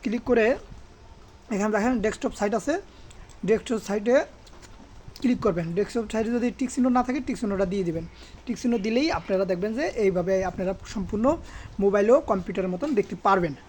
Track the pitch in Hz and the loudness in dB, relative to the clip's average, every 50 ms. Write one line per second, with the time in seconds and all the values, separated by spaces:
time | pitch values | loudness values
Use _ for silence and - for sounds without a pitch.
0 | - 262 208 240 - - 247 233 220 226 277 - - - - - - - - - | -4 -4 -4 -4 0 2 4 4 4 4 2 0 -4 -16 -18 -18 -18 -20 -20 -20
1 | - - - - - - - - - - 226 190 202 214 214 208 202 247 254 226 | -20 -20 -20 -20 -20 -20 -20 -20 -8 -6 -2 -2 0 0 0 2 2 2 0 0
2 | 190 220 - - - 240 - - 208 208 208 220 - - 302 381 - - - - | 0 -2 -2 -2 -6 -6 -2 -2 -2 0 0 -2 0 -2 -2 -2 -4 -10 -20 -20
3 | - - - - - - - - - 180 220 214 - - 254 214 - - 196 214 | -20 -20 -20 -20 -20 -20 -14 -8 0 0 0 0 0 -2 -4 -4 -2 -2 -4 -2
4 | 202 240 247 285 - - - - - - - - - - - - - - - - | 2 4 4 4 2 0 -10 -20 -20 -20 -20 -20 -20 -20 -20 -20 -20 -20 -20 -20
5 | - - - - - 240 247 - - 214 180 170 170 165 170 185 208 - - 240 | -18 -18 -16 -2 0 0 0 2 2 0 0 0 -2 -2 -2 -2 -2 -2 -2 -4
6 | 220 214 - 220 226 220 240 240 233 247 - - 269 247 - - 247 262 247 254 | -4 -2 -2 -2 0 0 0 0 0 -2 -2 -2 -4 -4 0 0 2 4 4 2
7 | 247 247 254 302 247 - 240 175 247 208 196 190 196 180 190 202 185 170 156 165 | 2 0 -2 -4 -2 -4 -4 -2 -2 -2 0 0 0 0 0 -2 -2 -2 -2 -4
8 | 160 170 - - - - - - - - 233 - - 247 233 233 190 220 220 247 | -6 -8 -14 -18 -20 -20 -20 -16 -8 -8 -8 -2 0 0 0 2 0 2 2 2
9 | 294 320 - - 170 - 196 190 196 185 190 175 185 214 220 240 311 381 - 247 | 2 2 0 -2 -2 0 0 0 2 0 0 -2 -2 -4 -2 -2 -2 -2 0 2
10 | 214 190 180 185 170 180 190 190 185 185 175 - 185 185 196 - - - - 214 | 2 2 2 2 2 2 2 2 2 -2 -2 -2 -2 -2 -4 -4 -8 -10 -6 -6
11 | 190 - - 208 220 262 320 320 - - - - - - - - 196 202 196 208 | -6 -4 -2 2 2 2 2 0 -4 -14 -16 -16 -16 -14 -4 2 2 4 4 6
12 | 208 214 247 302 - - 220 190 175 - 180 202 185 185 180 180 285 302 294 202 | 6 8 6 6 6 2 0 0 0 -4 -4 -2 -2 -2 -2 -4 -2 0 0 0
13 | 196 - - - - 208 196 196 175 165 139 - - | 0 0 -4 -2 2 4 4 4 4 0 -4 -6 -14